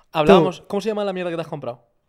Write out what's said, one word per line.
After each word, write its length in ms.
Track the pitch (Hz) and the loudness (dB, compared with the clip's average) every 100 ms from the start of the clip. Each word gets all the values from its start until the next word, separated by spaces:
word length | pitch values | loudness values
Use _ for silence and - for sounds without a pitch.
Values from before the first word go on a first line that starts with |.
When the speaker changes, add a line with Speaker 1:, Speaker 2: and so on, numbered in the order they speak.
| _ | _
Speaker 1:
Hablábamos, 480 | 165 151 180 156 - | 0 6 6 6 -2
Speaker 2:
Tú. 40 | - | -8
Speaker 1:
¿cómo 120 | 202 | -6
se 80 | 202 | -4
llama 160 | 208 | -4
la 80 | 202 | -4
mierda 160 | 185 175 | -6 -6
que 60 | 165 | -6
te 60 | |
has 60 | 156 | -8
comprado? 380 | 156 123 123 _ _ | -10 -10 -14 _ _